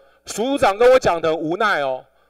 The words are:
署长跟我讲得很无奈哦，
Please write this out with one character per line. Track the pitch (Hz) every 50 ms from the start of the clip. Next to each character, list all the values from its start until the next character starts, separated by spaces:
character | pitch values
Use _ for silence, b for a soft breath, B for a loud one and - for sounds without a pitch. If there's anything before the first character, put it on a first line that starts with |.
| b b b b b
署 | - - 196 220 262 277
长 | 285 262 208 196 202
跟 | 240 247
我 | 262 254
讲 | - 208 175 165
得 | 160 160
很 | 156 170
无 | 165 156 170 202
奈 | 226 208 185 156
哦， | 143 135 131 131 143 _ _ _ _